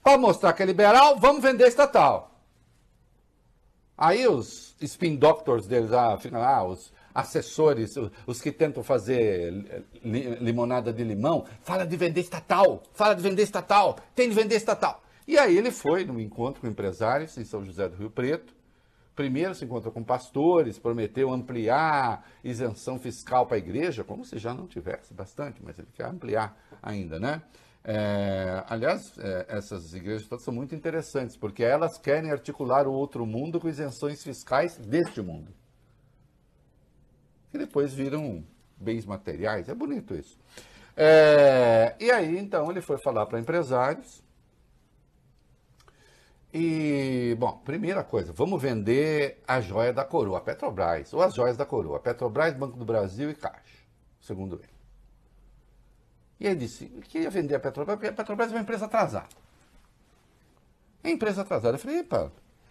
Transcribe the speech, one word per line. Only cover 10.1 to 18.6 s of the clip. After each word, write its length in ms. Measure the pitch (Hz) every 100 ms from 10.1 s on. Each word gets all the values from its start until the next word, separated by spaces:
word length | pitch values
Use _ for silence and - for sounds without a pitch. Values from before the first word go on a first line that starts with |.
| 117 127 117
limonada 560 | 117 120 120 123 113
de 120 | 113
limão, 420 | 113 101 135 165 - -
fala 240 | - 185 175
de 100 | 170
vender 240 | 175 165
estatal, 640 | 175 165 - 180 190 107 -
fala 220 | - 214 190
de 60 |
vender 220 | 190 190
estatal, 540 | 202 190 - 202 185 - -
tem 140 | - 247
de 80 | 214
vender 200 | 214 220
estatal. 460 | 220 202 160 - _ _ -
E 120 | 294
aí 200 | 254 175
ele 140 | 240
foi 320 | 156 143 175
num 160 | 175 120
encontro 400 | 107 - 123 139
com 80 | 117
empresários 680 | 104 98 90 110 135 156 135
em 80 | 110
São 180 | 107
José 240 | 98 87 95
do 80 | 90
Rio 160 | 107
Preto, 420 | - 127 156 - _